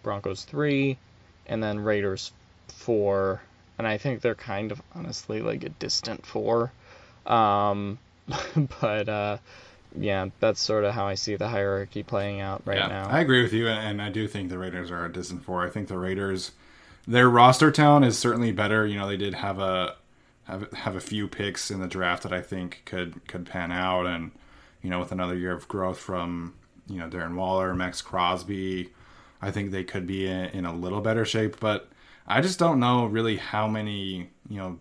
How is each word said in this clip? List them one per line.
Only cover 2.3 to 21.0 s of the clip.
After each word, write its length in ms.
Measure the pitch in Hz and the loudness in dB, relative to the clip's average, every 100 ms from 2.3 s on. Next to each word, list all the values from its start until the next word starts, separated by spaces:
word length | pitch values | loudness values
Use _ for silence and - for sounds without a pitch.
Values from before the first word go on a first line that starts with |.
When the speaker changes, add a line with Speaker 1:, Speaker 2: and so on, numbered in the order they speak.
| - _ _ - | -16 _ _ -20
Speaker 1:
four. 720 | - - 113 101 98 95 95 - _ _ - | -8 0 2 2 2 0 -2 -8 _ _ -6
And 100 | 113 | -4
I 100 | 104 | -2
think 240 | 143 117 | -2 -2
they're 140 | 120 110 | -2 -2
kind 360 | - 98 110 | -4 -6 -6
of 100 | 104 - 175 | -8 -12 -12
honestly, 460 | - - - 110 | -10 -10 -8 -4
like, 220 | 110 113 | -2 -4
a 60 | - | -6
distant 560 | - 104 - - 110 - | -8 -4 -4 -4 -10 -8
four. 480 | 110 107 117 123 - - - - - - | -4 0 2 0 -6 -20 -20 -20 -14 0
Um, 720 | 117 107 101 101 101 101 110 - _ - | 4 6 4 2 0 -2 -8 -14 _ -8
<laughs> 540 | - - 160 135 - | -8 -2 0 -2 -2
but, 280 | 113 107 104 | -2 0 -2
uh, 280 | 107 104 104 - - - - - - | -2 -2 -4 -8 -20 -20 -20 -16 -6
yeah, 320 | 101 95 95 - | -2 0 -2 0
that's 220 | - - | 0 2
sort 220 | - 107 101 | 0 2 0
of 80 | |
how 140 | 110 98 | 0 -4
I 80 | 98 | -4
see 200 | - 98 | -4 -4
the 120 | 107 | -2
hierarchy 540 | 110 98 98 98 104 | -2 0 -2 -4 -8
playing 380 | - 110 101 98 | -4 -2 -2 -4
out 200 | 98 98 - | -6 -6 -2
right 200 | 98 95 | -2 -2
Speaker 2:
Yeah, 20 | |
Speaker 1:
now. 220 | 95 98 | -4 -2
Speaker 2:
I 100 | 143 | 2
agree 200 | 151 127 | 4 4
with 120 | 117 | 4
you, 140 | 110 117 | 2 0
and, 120 | 107 | 0
and 220 | 107 101 | -2 -4
I 80 | 104 | -4
do 180 | 104 104 | -4 -4
think 220 | 101 92 | -4 -6
the 80 | 90 | -6
Raiders 320 | 92 90 87 | -6 -6 -8
are 140 | 87 85 | -6 -6
a 60 | |
distant 320 | 87 87 90 | -8 -8 -10
four. 220 | - 90 90 | -6 -4 -2
I 40 | |
think 180 | 107 98 | -4 -6
the 100 | 92 | -4
Raiders, 540 | 92 95 98 95 - - - - - - - | -2 -2 -2 -4 -6 -14 -20 -20 -20 -16 2
their 220 | 120 123 | 8 10
roster 420 | 120 123 127 156 | 12 10 10 8
talent 340 | 147 147 147 131 | 8 10 10 8
is 120 | 110 | 6
certainly 340 | 120 113 117 | 2 2 2
better. 340 | 95 104 110 107 | 2 2 4 2
You 140 | 101 | 0
know, 80 | 98 | -2
they 100 | 98 | -2
did 180 | 98 90 | -4 -4
have 240 | 98 95 | -4 -2
a, 360 | 95 92 87 - _ _ _ _ - | 0 0 -2 -6 _ _ _ _ -12
have, 260 | 95 104 | -10 -10
have 220 | - 110 | -8 -6
a 60 | 92 | -6